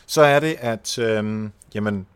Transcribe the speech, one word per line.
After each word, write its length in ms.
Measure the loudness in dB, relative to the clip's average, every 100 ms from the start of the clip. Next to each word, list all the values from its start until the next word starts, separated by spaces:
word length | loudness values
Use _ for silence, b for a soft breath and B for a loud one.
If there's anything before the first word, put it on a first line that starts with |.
| B
så 160 | 4
er 180 | 6 6
det, 160 | 2 -4
at, 380 | -6 -6 -6 -4
øh, 500 | -2 -2 -2 -6 -8 -14 _
jamen, 320 | -6 -4 -4 -8